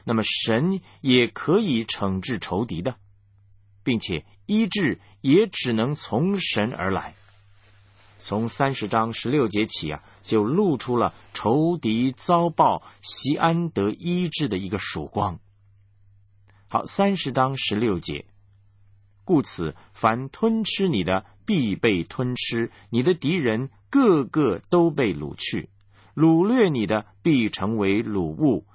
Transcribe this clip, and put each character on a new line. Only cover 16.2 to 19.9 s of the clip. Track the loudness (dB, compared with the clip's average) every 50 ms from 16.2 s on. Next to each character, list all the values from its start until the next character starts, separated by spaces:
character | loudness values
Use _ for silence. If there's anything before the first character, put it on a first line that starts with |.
| _ _ _ _ _ _ _ _ _ -4
好， | -4 -4 -4
三 | -2 -2 0 0 0 0
十 | -2 -4 -4
章 | 0 0 0 0 -2 -4
十 | -4 -4 -2
六 | 0 0 0 0 -2
节 | -4 -6 -10 -10 -12 -16 _ _ _ _ _ _ _ _ _ _ -20 _ _ _ _ _ _ _ -2
，“故 | 2 2 2
此， | 2 0 -4 -6 -6 -6 -6 -10 -18 _